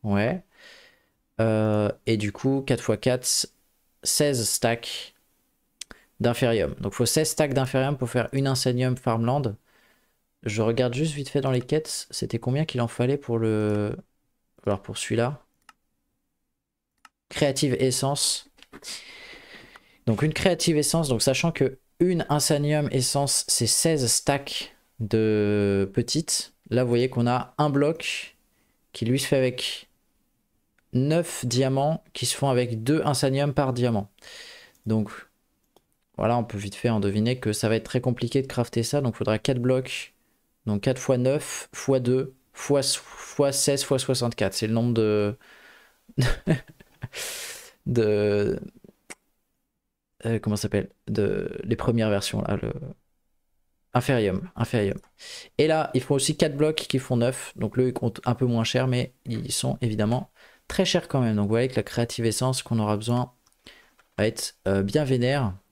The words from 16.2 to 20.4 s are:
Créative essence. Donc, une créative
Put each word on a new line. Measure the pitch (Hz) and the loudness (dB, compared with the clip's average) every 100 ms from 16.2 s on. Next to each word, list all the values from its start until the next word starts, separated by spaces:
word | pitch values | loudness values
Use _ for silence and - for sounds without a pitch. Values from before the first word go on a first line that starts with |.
| _ _ _ _ _ _ _ _ _ _ _ | _ _ _ _ _ _ _ _ _ _ _
Créative | - 147 131 143 123 | 0 0 2 0 2
essence. | 131 123 135 143 - - - _ - - - - - - - - - - - - _ _ - | 0 0 -2 0 -2 -2 -8 _ -20 -20 -16 -16 -16 -20 -20 -20 -20 -20 -20 -20 _ _ -2
Donc, | 107 | 0
une | 156 | 0
créative | 151 | 2